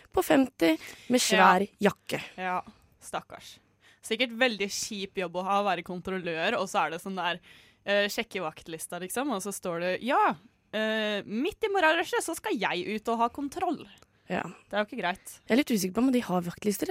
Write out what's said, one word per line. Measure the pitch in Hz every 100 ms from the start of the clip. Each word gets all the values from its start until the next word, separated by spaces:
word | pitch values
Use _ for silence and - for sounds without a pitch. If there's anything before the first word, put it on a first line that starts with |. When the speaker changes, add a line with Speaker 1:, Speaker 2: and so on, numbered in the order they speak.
| -
Speaker 1:
på | -
femti | - 294 254 - 330 320 - - -
med | 240
svær | - 220 185 185 202 -
Speaker 2:
Ja. | 202
Speaker 1:
jakke. | - - 165 - -
Speaker 2:
Ja, | 185 180 - - _ _
stakkars. | - 165 - - - - _ _ - _
Sikkert | - 220 247 226
veldig | 254 208 196
kjip | - - 202 196
jobb | 190 175
å | 180
ha, | 190 202
å |
være | 202 175
kontrollør, | 175 180 190 190 170 160 185 240
og | 190
så | 202
er | 156
det | 165
sånn | 190
der, | 190 170 170 - - - _
eh, | - 202 202
sjekke | 240 220 190
vaktlista, | 156 - - 160 - 175
liksom, | 180 240 285
og | 190
så | 202
står | 190 185 170
det, | 180 185
ja, | 226 349 392 185 - _ -
eh, | 214 220 220 214 202
midt | - 214 349 -
i | 427
morgenrushet | 392 311 339 349 466
så | -
skal | 330 427
jeg | 269 143 175 185
ut | 214 -
og | 226
ha | 233
kontroll. | 294 277 359 359 277 - - - _ -
Speaker 1:
Ja. | 175 170 - -
Speaker 2:
Det | 202
er |
jo |
ikke | 214 240
greit. | 175 190 - - -
Speaker 1:
Jeg |
er | 233
litt | 294
usikker | 214 185
på | 202
om | 269
de | 247
har | 220 180
vaktlister, | 175 - 208 196 359